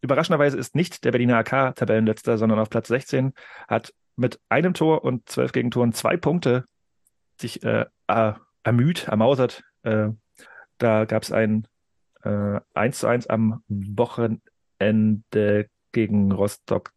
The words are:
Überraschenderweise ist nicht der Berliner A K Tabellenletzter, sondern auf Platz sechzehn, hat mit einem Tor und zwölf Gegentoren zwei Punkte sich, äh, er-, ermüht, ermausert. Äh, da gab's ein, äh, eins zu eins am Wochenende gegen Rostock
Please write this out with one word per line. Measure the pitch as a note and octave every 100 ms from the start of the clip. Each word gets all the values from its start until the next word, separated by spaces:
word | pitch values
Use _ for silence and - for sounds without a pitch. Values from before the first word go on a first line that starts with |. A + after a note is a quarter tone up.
Überraschenderweise | C3 C3+ D#3+ D#3+ C#3+ C#3
ist | C3 D3
nicht | F3+ - B2+
der |
Berliner | A#2+ B2 A#2
A |
K | A2+ C3 C3
Tabellenletzter, | - A#2+ A2 A2 A2 - A2+
sondern | A2 G#2+
auf | A2
Platz | A#2+ -
sechzehn, | A#2+ - C3+ C3 - - - -
hat | A2+ - _ _ -
mit | A#2+ - _
einem | B2+ F3
Tor | F3+ D#3+ D#3
und | C3 B2+ _
zwölf | - B2+
Gegentoren | B2+ B2 B2 A#2+
zwei | - A2 F3
Punkte | - E3+ C#3 B2 B2+ _ _ _ _ _ _ _
sich, | A#2+ -
äh, | D#3+ A2+ A#2+ _ -
er-, | G#2 A2 G#2 _ _
ermüht, | - A#2 C#3 F3 -
ermausert. | A2 A#2 C3+ B2 - _ _
Äh, | A#2 A2 G#2+ A2 _ _ - - - _
da | A#2+ G#2+ A2
gab's | A2+ -
ein, | - A2 G#2+ A2 _ _ _ _ _
äh, | G#2+ G#2 G2+ G#2 _
eins | - A2+ -
zu | A2+
eins | A#2+ A#2
am | A2 A2 A2+ _
Wochenende | G2+ G2 G2+ A#2+ - A#2 A2 _ _ _ _ G2+ A2 G#2+ G#2 - - G#2 G#2 G#2 _ _
gegen | A#2 G#2+ G#2 G2
Rostock | F#2+ G2+ - - - -